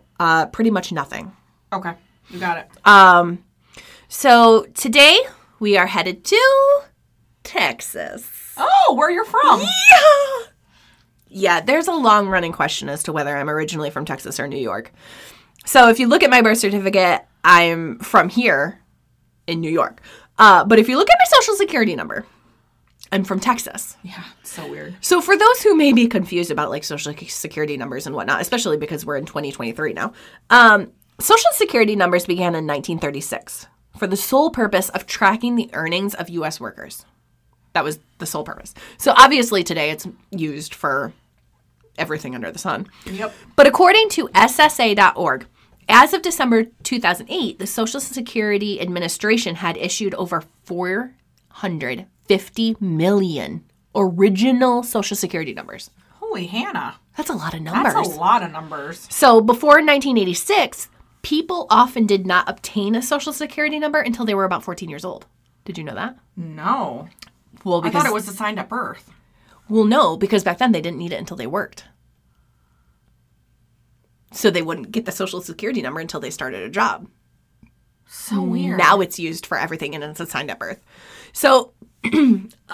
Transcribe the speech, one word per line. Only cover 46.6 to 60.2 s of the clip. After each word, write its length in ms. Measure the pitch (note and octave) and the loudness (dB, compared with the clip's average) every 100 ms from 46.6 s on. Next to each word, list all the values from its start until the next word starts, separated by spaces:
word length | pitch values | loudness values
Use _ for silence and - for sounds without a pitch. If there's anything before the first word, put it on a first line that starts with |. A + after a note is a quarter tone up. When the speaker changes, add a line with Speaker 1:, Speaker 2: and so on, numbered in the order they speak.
| A3+ _ | 0 _
Speaker 1:
two 160 | - A#3+ | -8 -4
thousand 300 | F#3+ F3+ A3+ | -2 -4 -6
eight, 260 | F4+ A#3+ - | -6 -6 -8
the 80 | G3+ | -10
Social 340 | - A3+ C#4 | -6 -6 -6
Security 800 | C4+ - A#3 A3+ G#3+ G3+ G#3 G3+ | -10 -12 -8 -4 -2 -2 -2 -6
Administration 760 | F3+ F3 E3+ - G#3+ A#3 G3+ E3+ | -6 -6 -6 -6 -2 0 -2 -6
had 220 | F3 E3+ | -6 -6
issued 360 | F#3 - G3+ - | -6 -6 -6 -6
over 280 | F3 E3+ - _ | -6 -6 -8 _
four 500 | _ F3 F3+ G3 B3+ - _ _ _ | _ -8 -6 -6 -8 -14 _ _ _
hundred 560 | - F#3+ E3 B2+ B2 - _ _ | -12 -8 -8 -8 -10 -14 _ _
fifty 500 | G3 G3 - A3+ A3 | -2 -2 -4 -4 -4
million 840 | F#3+ D#3+ F3 G3+ F#3 D3 D2 D#3+ - _ _ G#3+ | -4 0 2 2 0 -4 -10 -12 -16 _ _ -2
original 880 | F#3+ E3+ G3 F#3+ B3 B3 B3+ A#3+ | -2 2 2 4 2 2 2 0
Social 320 | A#3+ A3 G3 G3+ | -2 -6 -6 -6
Security 380 | F3 F3 D#3 | -6 -6 -8
numbers. 360 | D#3 - - - _ _ _ | -12 -16 -18 -20 _ _ _
Speaker 2:
Holy 300 | A4 C4+ F3 | -10 -8 -8
Hannah. 520 | G#3 F#4 A#3+ C3 - _ - | -8 -8 -8 -10 -14 _ -12
Speaker 1:
That's 140 | D4+ | -8
a 40 | |
lot 200 | A#3+ D#3+ | -8 -8
of 100 | D#3+ | -10
Speaker 2:
That's 320 | D#3 F#3+ B3+ - | -6 -2 0 -2
Speaker 1:
numbers. 200 | F#3 D#3 | -4 -2
Speaker 2:
a 40 | |
lot 240 | F3+ A#3 | 0 0
of 80 | E3+ | -2
numbers. 560 | D#3 D#3+ D3+ C#3+ E3+ - | -12 -14 -14 -14 -16 -14
Speaker 1:
So 300 | - C4+ A3+ | 2 6 6
before 400 | G#3+ A#3+ D4+ D4 | 6 2 6 6
nineteen 360 | D4+ C#4+ C#4 | 6 2 2
eighty-six, 720 | A#3+ | 0